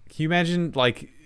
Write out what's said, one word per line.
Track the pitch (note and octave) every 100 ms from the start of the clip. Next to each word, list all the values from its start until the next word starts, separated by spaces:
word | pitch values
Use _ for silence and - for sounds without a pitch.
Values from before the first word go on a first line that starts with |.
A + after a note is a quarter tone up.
| -
Can | -
you | D#3
imagine, | F3 E3+ F3 E3
like, | C3+ B2 A#2 - -